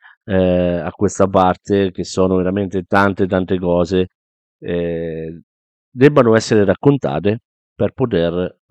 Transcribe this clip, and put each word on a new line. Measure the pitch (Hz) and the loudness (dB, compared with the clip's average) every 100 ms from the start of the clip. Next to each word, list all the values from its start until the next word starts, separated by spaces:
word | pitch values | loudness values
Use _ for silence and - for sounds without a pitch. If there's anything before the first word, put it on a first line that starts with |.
| - _ | -12 _
eh, | - 95 92 90 90 87 | -4 0 2 2 0 -2
a | 78 | -6
questa | - 98 - 98 | -4 -4 0 0
parte, | 95 92 90 - 101 98 | 2 2 0 -2 -2 -2
che | 90 | -4
sono | 87 - 92 92 | -6 -2 0 0
veramente | 92 98 95 98 | -2 -2 -4 -6
tante, | 87 101 98 92 95 | -2 0 0 0 -2
tante | 95 90 95 | -2 -2 -2
cose, | 90 87 85 92 92 _ _ _ _ _ | 0 0 0 0 -2 _ _ _ _ _
eh, | - 87 85 82 82 80 80 82 - _ _ _ _ | -8 -6 -6 -6 -8 -10 -12 -14 -20 _ _ _ _
debbano | 123 139 143 120 110 | 2 4 6 4 4
essere | - 110 | 2 2
raccontate | 98 92 143 143 69 71 95 113 - _ _ | 2 2 2 2 0 -4 -2 -4 -8 _ _
per | - 104 | -6 -4
poter | - 127 95 85 87 90 - _ | -2 -2 0 -2 -2 -6 -8 _